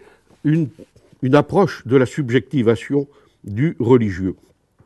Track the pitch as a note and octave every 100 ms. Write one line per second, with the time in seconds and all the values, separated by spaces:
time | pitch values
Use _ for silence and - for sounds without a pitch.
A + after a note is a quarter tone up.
0 | - _ _ _ D3+ D#3+ C3+ - - _
1 | _ _ B2+ C#3+ C#3+ E3+ F#3 - A#2+ C3
2 | B2 - B2+ B2 - C#3+ A2 A2 - C#3+
3 | C#3 _ _ _ - G#2 D#3+ - A#2 B2+
4 | G#2+ F2+ F#2 F2 _ _ _ _